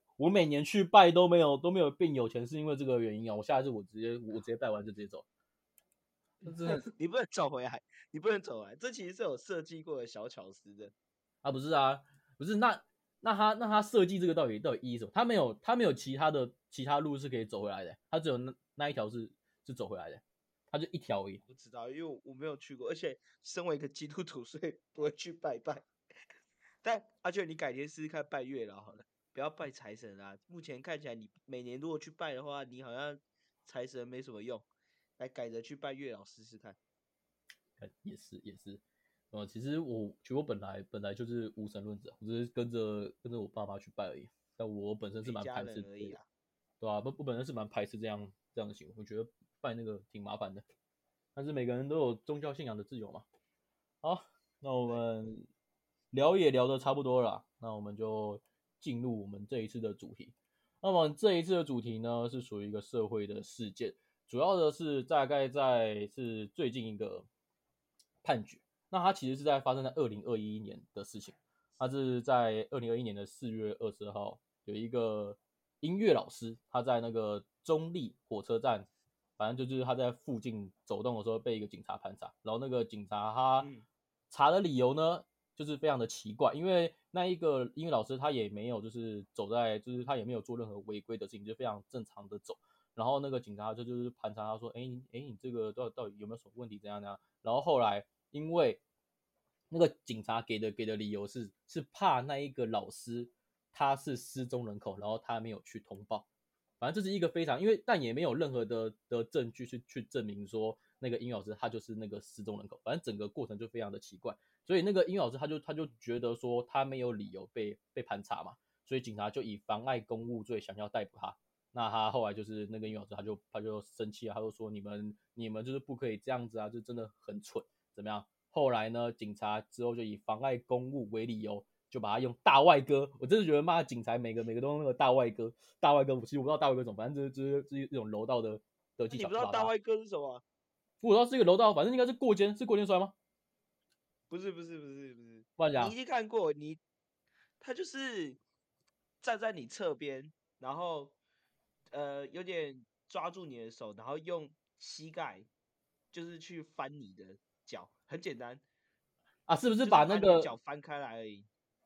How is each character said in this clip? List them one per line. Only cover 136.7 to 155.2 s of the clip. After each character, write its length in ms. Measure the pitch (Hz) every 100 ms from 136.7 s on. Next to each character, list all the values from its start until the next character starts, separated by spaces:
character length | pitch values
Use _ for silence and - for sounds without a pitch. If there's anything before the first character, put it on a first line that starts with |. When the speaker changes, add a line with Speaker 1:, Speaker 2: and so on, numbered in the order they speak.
| 127
Speaker 1:
哥 80 |
怎 80 | 120
么， 60 | 101
反 160 | 117
正 20 | 143
就 60 |
是， 80 | 139
就 140 | 127
是， 200 | 135 143 139
就 80 | 139
是 60 |
一 40 | 135
种 220 | 135 107
柔 160 | 107 113
道 160 | 123
的， 180 | 113 107 _ _ _ -
的 100 | 113
技 100 | 123
巧， 60 |
Speaker 2:
你 20 | 190
不 40 |
知 60 | 214
道 160 | 240
大 120 | 220
外 140 | 220 220
哥 180 | 202 220
是 120 | 220
什 100 | 185
么 160 | 143
啊？ 100 | 123 _ _ _ _ _ _
Speaker 1:
我 80 | 233
不 40 |
知 40 | 214
道 40 |
是 120 | 240 254
一 20 |
个 80 | 175
柔 100 | 190
道， 160 | 220
反 140 | 202 180
正 80 |
应 40 | 254
该 60 | 247
是 40 |
过 220 | 247 262
肩， 240 | 196 202 208
是 80 | 226
过 100 | 208
肩 120 | 202
摔 100 | 185
吗？ 160 | 196 - _ _ _ _ _ _ _ _ _ _ -
Speaker 2:
不 120 | 175
是， 120 | 196
不 80 | 170
是， 160 | 165 165
不 80 | 143
是， 260 | 139 139
不 80 | 120
是。 220 | 117 113 _ -
Speaker 1:
不 80 |
然 80 | 156
怎 80 | 139
样？ 80 | 113
Speaker 2:
你 60 |
一 20 | 226
定 80 |
看 240 | 254 254 220
过， 240 | 226 165
你， 280 | 147 151 160 _ _ _ _ _ _ _ _
他 120 | -
就 120 | 247
是 520 | 370 269 269 220 151 131 _ _ _ _ _ _ _ _
站 160 | - 220
在 140 | 220
你 160 | 185 120
侧 260 | - 185
边， 400 | 143 143 135 147 _ _ _
然 180 | 127 147
后， 360 | 175 156 139 _ _ _ _ _ _ _ _
呃， 360 | 143 143 139 139
有 160 | 160
点 400 | 180 175 151 131 117 _ _
抓 240 | 185 165
住 140 | 180 165
你 120 | 123
的 140 | 113
手， 220 | 113 113
然 120 | 104 113
后 120 | 151
用 320 | 156 175 147 _ _ _
膝 320 | - - 156
盖， 340 | 160